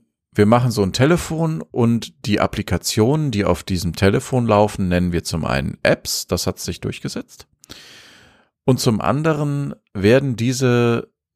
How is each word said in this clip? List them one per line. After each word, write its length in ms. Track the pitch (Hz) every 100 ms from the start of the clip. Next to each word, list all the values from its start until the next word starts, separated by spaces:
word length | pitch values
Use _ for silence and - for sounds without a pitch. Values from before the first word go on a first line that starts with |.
| _ _ _
wir 120 | - 104
machen 240 | 120 127
so 140 | 107
ein 100 | 95
Telefon 680 | 87 135 170 - 160 165 160
und 640 | - - 117 117 - _ -
die 120 | 104
Applikationen, 920 | - - - 87 - - 110 151 151
die 120 | 101
auf 200 | 98 85
diesem 320 | - 92 85 80
Telefon 500 | 98 117 - 131 117
laufen, 420 | 104 104 - 95
nennen 240 | 90 90
wir 120 | 85
zum 200 | - 85 76
einen 340 | 67 - -
Apps.“ 460 | - 160 - - -
Das 180 | 90 -
hat 140 | -
sich 200 | - -
durchgesetzt. 680 | - - - - - - - _ - - - - - - _ _ _ _ -
„Und 140 | 127
zum 220 | - 107
anderen 720 | 69 131 156 151 147 143 143 - _
werden 420 | 104 95 131 139 110
diese 760 | 117 127 131 120 120 117 - _ _